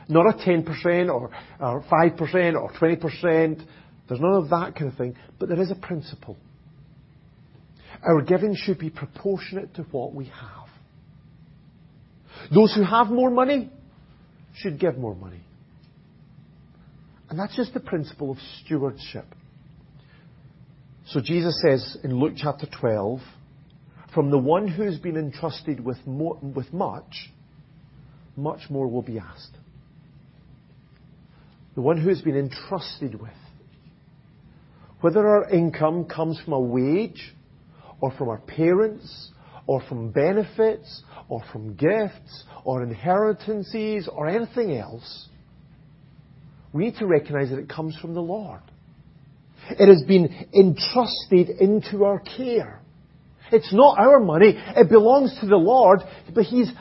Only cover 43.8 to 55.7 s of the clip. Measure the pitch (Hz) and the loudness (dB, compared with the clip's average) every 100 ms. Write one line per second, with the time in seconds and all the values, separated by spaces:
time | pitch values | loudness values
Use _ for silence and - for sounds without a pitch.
43.8 | 214 214 160 - 151 214 226 247 220 127 | -4 -6 -8 -6 -4 -4 -4 -4 -4 -4
44.8 | 98 120 - - - - - - - - | -8 -14 -18 -20 -20 -20 -20 -20 -20 -20
45.8 | - _ - - - - - - - 147 | -20 _ -20 -20 -20 -20 -20 -20 -10 -4
46.8 | 226 226 208 156 147 143 135 135 - - | -4 -4 0 0 0 -4 -4 -6 -10 -10
47.8 | 160 156 165 170 170 214 190 - - - | -10 -10 -12 -10 -8 -8 -10 -16 -20 -20
48.8 | - - - - - - _ - - - | -20 -20 -20 -20 -20 -20 _ -20 -10 4
49.8 | 202 180 135 190 160 - - 196 190 - | 8 8 8 4 2 -4 0 4 6 4
50.8 | - 247 226 - - 185 175 180 190 214 | -2 -2 -2 -6 2 2 2 2 2 2
51.8 | - 202 202 196 - - 254 226 135 - | -2 0 0 0 -6 -10 -4 -4 -4 -14
52.8 | - _ _ _ _ _ - 226 - 196 | -20 _ _ _ _ _ 0 2 2 6
53.8 | 277 - 233 277 190 156 208 - - - | 6 8 8 8 6 6 6 6 -2 4
54.8 | 180 220 220 277 262 - 202 196 170 | 8 8 8 6 4 -2 2 4 6